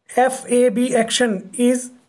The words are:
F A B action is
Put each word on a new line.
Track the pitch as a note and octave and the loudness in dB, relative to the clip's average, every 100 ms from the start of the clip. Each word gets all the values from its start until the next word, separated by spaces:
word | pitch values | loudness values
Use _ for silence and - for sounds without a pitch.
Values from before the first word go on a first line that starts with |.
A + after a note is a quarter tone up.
| - - | -6 0
F | B3+ B3+ - | 0 -2 -2
A | B3 B3 | 2 2
B | G3+ B3 B3 | 2 0 0
action | A3+ - A#3+ F#3+ - - | 0 0 -2 -2 -8 -2
is | A#3+ B3+ - - | 0 0 -4 -18